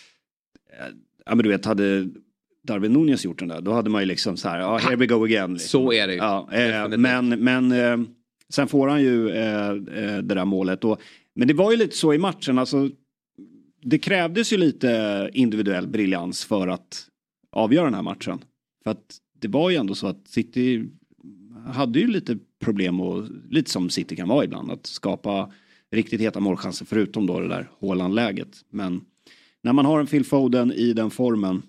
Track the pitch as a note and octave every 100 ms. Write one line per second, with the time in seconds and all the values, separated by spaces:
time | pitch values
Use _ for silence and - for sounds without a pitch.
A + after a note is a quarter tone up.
0 | - _ _ _ _ _ _ - B1+ G1+
1 | _ _ - A2+ A2 G2 G#2 G#2 G2+ G2
2 | F#2 F2 _ _ _ _ - G#2 G#2 C3
3 | D#3+ C3 F#2 D#2+ F2+ D#2+ F2 A#2 G#2+ G#2+
4 | G2 E2+ G#2+ F2 F#2+ E2+ F#2 A2+ A2 B2
5 | B2+ A#2 A2 A2 F#2+ F2 - C#3 C3 A#2
6 | G2 F2+ G#2+ G2 - G#2+ A#2+ A2 G#2 G#2+
7 | B2+ B2+ B2 A#2 B2 B2+ B2+ B2 A#2+ A#2+
8 | A2+ - _ _ - - C3+ C#3+ C3+ D3
9 | C3 A#2+ A2 G2+ A2 G#2+ G#2 G2+ G2 -
10 | G#2 G2+ G2 G2 F#2+ F#2+ F#2+ F#2 A#2 G#2+
11 | - - _ - B2 D3+ G3 A#3 G#3 -
12 | D#3+ D3+ F#3+ - - B2+ B2+ C#3+ C3+ C3+
13 | _ _ _ - G2 - _ _ B2 D3+
14 | - F#3+ E3+ F3 A3+ G#3 E3 A2+ B2+ A2+
15 | G#2+ G2+ G2 - B2 G#2+ G2+ F#2 F#2 G#2+
16 | G2+ F#2 E2+ - - G#2 F#2 F#2 - -
17 | - _ _ _ _ - G#2+ D3 D#3+ G2
18 | F2 F#2 - F2+ - _ _ _ - G#2+
19 | _ - _ - A2 B2+ F3 F3 G2+ F#2+
20 | G#2+ F2+ _ - A2+ B2+ B2+ A#2+ A2 -
21 | _ _ - G2+ G#2 A#2+ A#2 C3 C3+ A#2+
22 | A#3 G3+ - A2 - - - G2+ F#2 F2+
23 | F#2 F#2 A2 - - D3+ D#3+ - F2+ -
24 | E2 E2 F2+ G2+ F2 - - E2 - -
25 | G#2 F#2 G#2+ G2 G2 - _ _ - G#2
26 | - A2+ A2 G2+ G2 F2+ F#2+ F#2 - G#2+
27 | G2+ A2 F#2+ F2 F2+ F2+ F2+ - G2 F#2
28 | F2+ G#2 A#2 F#2+ - - _ G#2+ F#2+ F2+
29 | - _ _ _ _ _ A#2 C3+ C#3+ D#3
30 | C#3+ D3+ B2+ C#3+ C3 B2 A#2+ - A#2+ A2+
31 | A2 - B2+ A2 G2 F#2